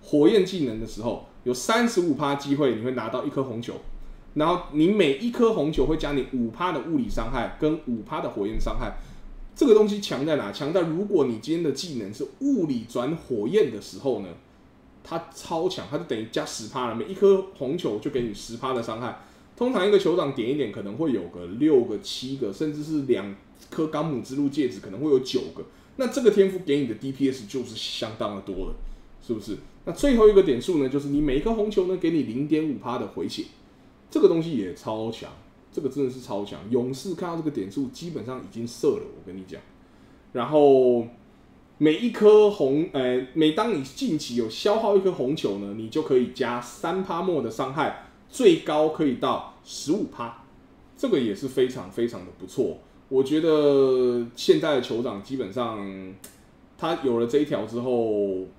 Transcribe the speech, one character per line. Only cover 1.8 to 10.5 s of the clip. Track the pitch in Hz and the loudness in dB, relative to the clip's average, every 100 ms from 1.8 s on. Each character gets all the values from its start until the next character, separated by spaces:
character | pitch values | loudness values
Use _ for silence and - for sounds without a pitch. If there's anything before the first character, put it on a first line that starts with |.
| 233 | 2
十 | 190 | 2
五 | 175 139 | 0 0
趴 | 143 139 | -2 -4
机 | 143 139 | -2 0
会 | 143 107 | 2 0
你 | |
会 | 120 | -4
拿 | 127 113 | -4 -6
到 | 127 | -6
一 | 147 | -4
颗 | 139 | -4
红 | 135 113 | -4 -6
球， | 117 82 - - - - - | -8 -10 -12 -12 -14 -18 -10
然 | - 156 | -2 0
后 | 175 - | 0 -2
你 | 147 165 | 2 4
每 | 214 160 139 | 4 2 2
一 | 240 | -2
颗 | 233 226 | 2 2
红 | 185 147 | 4 0
球 | 151 131 | 2 0
会 | 156 | 0
加 | 147 | 0
你 | 143 120 | -2 -2
五 | 131 117 | -2 -4
趴 | 107 180 | -2 -2
的 | 156 | -2
物 | 131 156 | -2 -2
理 | 110 | 0
伤 | 110 113 | -2 -2
害 | 127 98 - | -2 -4 -2
跟 | 151 160 - | -2 -2 -4
五 | 117 | -8
趴 | 104 156 | -6 -8
的 | 165 | -6
火 | 113 101 | -4 -4
焰 | 113 | 0
伤 | 113 113 | -2 -2
害。 | 113 - - - - - - - | -4 -8 -14 -16 -16 -16 -16 0
这 | 294 | 6
个 | |
东 | 208 214 | 8 6
西 | 202 | 2
强 | 202 127 151 | -4 -4 0
在 | 147 | 0
哪？ | 101 | -2